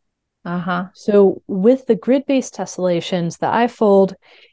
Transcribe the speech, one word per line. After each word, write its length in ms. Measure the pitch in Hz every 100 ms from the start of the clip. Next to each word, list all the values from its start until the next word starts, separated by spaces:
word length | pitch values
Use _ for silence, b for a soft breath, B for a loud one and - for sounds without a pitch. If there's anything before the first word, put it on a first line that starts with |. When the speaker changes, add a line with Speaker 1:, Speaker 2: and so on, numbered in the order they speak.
| _ _ _ _ 175
Speaker 1:
uh-huh. 400 | 180 175 175 185
Speaker 2:
So 480 | - - 202 190 - -
with 380 | 190 208 262 -
the 80 | 220
grid-based 600 | - 277 277 269 - -
tessellations 840 | 190 - 185 170 - 185 170 -
that 140 | 147
I 140 | 220 233
fold, 480 | - 214 196 190 190 b b b